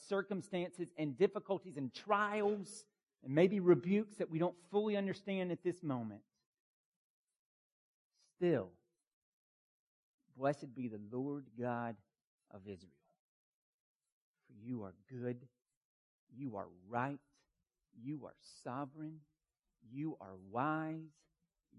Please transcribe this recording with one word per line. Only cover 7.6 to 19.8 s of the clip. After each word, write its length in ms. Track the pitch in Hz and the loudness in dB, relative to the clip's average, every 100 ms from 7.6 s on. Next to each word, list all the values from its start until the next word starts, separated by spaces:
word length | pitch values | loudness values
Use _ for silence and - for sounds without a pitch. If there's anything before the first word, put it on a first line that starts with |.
| _ _ _ _ _ _ _ _ | _ _ _ _ _ _ _ _
still, 340 | 180 143 92 87 _ _ _ _ _ _ _ _ _ _ _ _ _ _ _ 127 | 4 4 0 -8 _ _ _ _ _ _ _ _ _ _ _ _ _ _ _ 0
Blessed 380 | 135 147 147 | 2 2 -4
be 140 | 120 123 | -6 -6
the 120 | 107 104 | -4 -6
Lord 340 | 123 139 143 131 113 | -4 -2 -4 -8 -4
God 380 | 123 120 117 107 _ _ _ _ _ | -2 0 -4 -6 _ _ _ _ _
of 120 | 107 98 | -18 -12
Israel. 260 | 95 90 _ _ _ _ _ _ _ _ _ _ _ _ _ _ _ _ | -14 -14 _ _ _ _ _ _ _ _ _ _ _ _ _ _ _ _
For 80 | 113 | -16
you 200 | 113 123 | -6 -4
are 120 | 98 90 101 | -4 -10 _
good, 360 | 131 123 123 127 _ _ _ _ _ _ _ _ | -6 -4 -4 -8 _ _ _ _ _ _ _ _
you 220 | 117 139 104 | -10 -6 -6
are 120 | 90 87 92 | -8 -12 -4
right, 300 | 120 131 143 - _ _ _ _ _ _ 120 | 0 0 -4 -12 _ _ _ _ _ _ -14
you 240 | 120 151 | -8 -8
are 100 | 101 - - - | -8 -14 -20 -14
sovereign, 560 | - 123 143 151 156 160 151 _ _ _ _ _ | -8 -6 -8 -8 -12 -12 -20 _ _ _ _ _